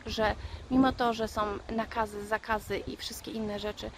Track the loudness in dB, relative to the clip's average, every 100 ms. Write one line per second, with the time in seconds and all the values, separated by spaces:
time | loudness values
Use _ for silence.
0 | -4 2 2 2 -4 -10 2 6 6 6
1 | 2 2 0 0 -2 -2 -4 -2 -2 0
2 | -2 -2 -2 -2 0 -2 0 -2 -2 -6
3 | -6 -8 -6 -4 -2 -2 -4 -4 -8